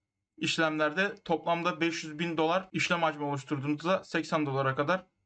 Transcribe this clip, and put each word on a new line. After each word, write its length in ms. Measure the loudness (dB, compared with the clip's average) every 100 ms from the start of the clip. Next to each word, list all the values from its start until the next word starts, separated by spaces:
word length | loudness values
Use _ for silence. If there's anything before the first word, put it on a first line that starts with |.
| _ _ _ -6
işlemlerde 800 | -2 2 2 2 2 2 -2 -2
toplamda 560 | -2 -2 2 0 0 0
beş 240 | 0 0
yüz 140 | -6 -4
bin 180 | -2 2
dolar 320 | 2 2 -2
işlem 300 | -4 0 2
hacmi 220 | 2 0
oluşturduğunuzda 800 | -2 -4 -4 -4 -2 -2 0 0
seksen 420 | 0 -4 0 0 0
dolara 280 | 0 0
kadar 320 | 0 0 -2 -4 _